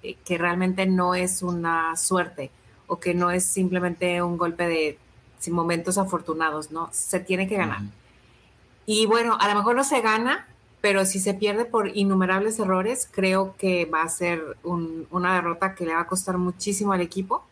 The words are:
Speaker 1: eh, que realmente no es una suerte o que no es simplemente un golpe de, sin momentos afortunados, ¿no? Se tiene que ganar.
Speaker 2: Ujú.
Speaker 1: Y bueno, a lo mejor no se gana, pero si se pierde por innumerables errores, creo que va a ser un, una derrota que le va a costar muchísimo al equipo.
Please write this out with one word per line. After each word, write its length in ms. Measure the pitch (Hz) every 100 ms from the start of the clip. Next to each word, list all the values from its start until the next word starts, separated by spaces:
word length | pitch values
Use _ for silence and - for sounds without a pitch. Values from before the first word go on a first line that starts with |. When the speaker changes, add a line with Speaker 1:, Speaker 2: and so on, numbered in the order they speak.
Speaker 1:
eh, 140 | - - -
que 120 | 175
realmente 480 | 175 175 185 185 190
no 260 | 185 180
es 300 | 180 180 180
una 520 | 180 175 170 165 165 165
suerte 520 | - 185 175 - 131 - - - -
o 120 | 180
que 140 | 180
no 160 | 175 175
es 140 | 180 180
simplemente 760 | - 185 185 175 165 180 175
un 140 | 175 175
golpe 300 | 170 170 170
de, 300 | 165 156 143 - - - -
sin 140 | -
momentos 460 | 170 165 170 170 190
afortunados, 720 | 190 175 - 160 160 151 151
¿no? 180 | 160 165
Se 280 | - - 185
tiene 280 | 185 185 190
que 100 | 202
ganar. 240 | 165 110
Speaker 2:
Ujú. 80 | 101 - - - _ - _ _ _ _ -
Speaker 1:
Y 180 | 214 220
bueno, 320 | 226 233 220
a 80 | 202
lo 80 | 208
mejor 200 | 214 240
no 80 |
se 180 | 269 277
gana, 460 | 220 220 240 349 - - _ _
pero 240 | 208 196 190
si 160 | 190
se 120 | 190
pierde 300 | 190 208 208
por 320 | 233 226 202 208
innumerables 640 | 196 190 185 190 214 220
errores, 480 | 196 185 202 269 -
creo 460 | - 190 190 190 -
que 280 | 190 180 160
va 160 | 160
a 80 | 165
ser 320 | - 175 170 151 -
un, 440 | 170 175 165 165 160
una 240 | 180 180 185
derrota 400 | 170 170 190 190
que 100 | 170
le 80 |
va 80 | 165
a 60 | 170
costar 300 | 185 190 180
muchísimo 540 | 180 180 - 190 202
al 80 | 185
equipo. 420 | 175 190 190 262 -